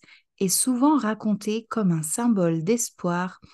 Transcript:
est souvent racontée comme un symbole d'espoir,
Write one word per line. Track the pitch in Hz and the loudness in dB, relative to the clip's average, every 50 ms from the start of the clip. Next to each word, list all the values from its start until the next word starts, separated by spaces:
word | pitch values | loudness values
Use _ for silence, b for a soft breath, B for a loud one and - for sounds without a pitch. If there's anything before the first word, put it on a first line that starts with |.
| b b b b b _ _ - | b b b b b _ _ -4
est | 196 185 | -2 -2
souvent | - - - 262 254 240 262 294 311 269 | 0 0 0 0 0 2 4 4 4 2
racontée | 214 214 220 214 - 214 208 208 - 214 214 226 226 - | 2 -2 -4 -2 -2 -2 -2 -2 -2 -4 -4 -4 -6 -6
comme | - 226 214 180 | -4 0 0 2
un | 170 160 | 2 0
symbole | 151 156 - - 233 240 226 196 175 170 165 165 156 | -2 -4 -4 0 0 2 2 2 2 2 2 0 0
d'espoir, | 180 233 233 - - - - - 180 175 175 185 185 - - b b | 0 0 0 -2 -6 -8 -6 -4 -4 -2 -2 -4 -6 -10 -14 b b